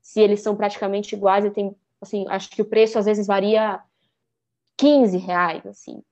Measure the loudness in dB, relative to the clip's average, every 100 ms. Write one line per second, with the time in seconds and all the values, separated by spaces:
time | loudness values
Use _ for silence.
0 | _ 2 4 4 -2 -4 -4 -4 -6 -6
1 | -6 -2 2 2 0 -4 -6 -8 _ _
2 | -10 -8 -6 -8 -8 -6 -2 2 2 2
3 | 0 0 0 0 2 0 0 -6 _ _
4 | _ _ _ _ _ _ _ 0 4 6
5 | 4 0 -2 -2 -2 -4 -14 -20 -20 -20
6 | _